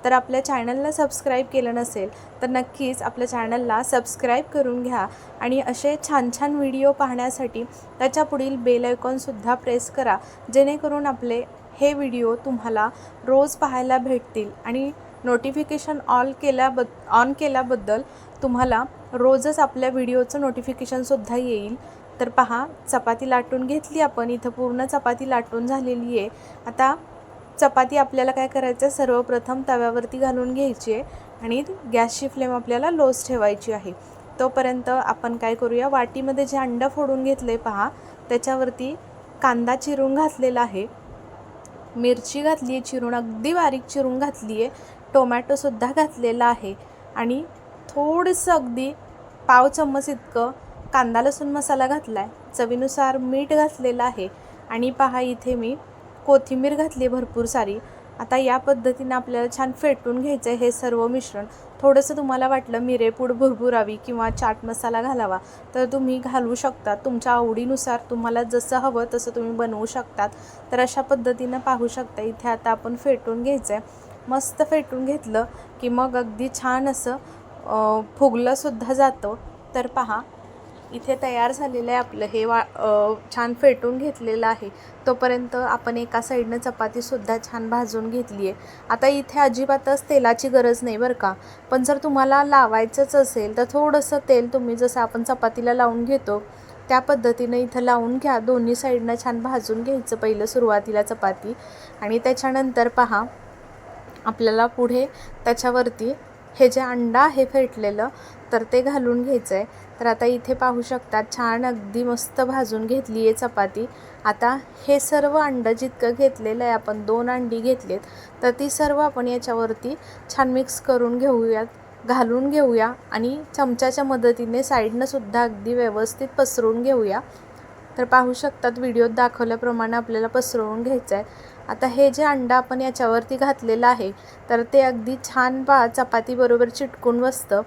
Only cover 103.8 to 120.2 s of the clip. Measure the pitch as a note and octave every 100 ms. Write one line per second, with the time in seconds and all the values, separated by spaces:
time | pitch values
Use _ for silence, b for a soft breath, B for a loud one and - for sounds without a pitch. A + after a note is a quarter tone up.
103.8 | - - - - - A3 A3+ A3 A#3+ A#3+
104.8 | A#3+ B3 C4+ B B - - A#3+ B3 B3
105.8 | A#3+ A3+ A3 D4 - - - - B3+ B3+
106.8 | B3+ B3 A#3 A#3+ D4 C4+ C4 C4+ B3+ -
107.8 | G#3 G#3 A#3+ B B B - A#3 A3+ B3
108.8 | B3+ C#4+ A#3+ A#3+ B3 B3+ - F#3+ A3 B
109.8 | B - A#3 A3+ A#3+ B3 B3 B3+ B3+ A#3+
110.8 | A#3 B3+ - G#3+ G#3+ - A#3 A#3 B3 A#3
111.8 | G3+ A3 B3 A#3+ - - B3+ C4+ A3+ A3
112.8 | A3 C4 C4 A3 A3 A3 A#3+ A3 G3 G#3
113.8 | B3 B B B G#3+ G#3+ A#3+ C4+ - -
114.8 | - C#4+ - D4 C#4+ D4+ D4 B3+ A3 A3+
115.8 | B3+ - A#3 A#3 - - A3 A3+ A#3+ A3+
116.8 | A3 G#3+ G#3 A3+ A#3+ B3+ A#3+ A3+ A#3 B3+
117.8 | F#3 F#3+ B B B - B3 A#3+ C#4+ C#4
118.8 | D4 C#4+ D4+ C4+ B3 B3 B3 A3+ A3+ A3
119.8 | A#3+ D4+ B B